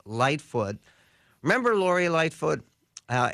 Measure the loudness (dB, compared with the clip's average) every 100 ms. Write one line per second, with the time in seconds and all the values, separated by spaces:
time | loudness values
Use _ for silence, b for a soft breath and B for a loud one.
0 | -6 0 0 0 -4 -4 -4 -6 _ b
1 | b b b b 0 2 2 2 2 2
2 | 2 0 0 -2 -4 -4 -6 _ _ -16
3 | -4 0 0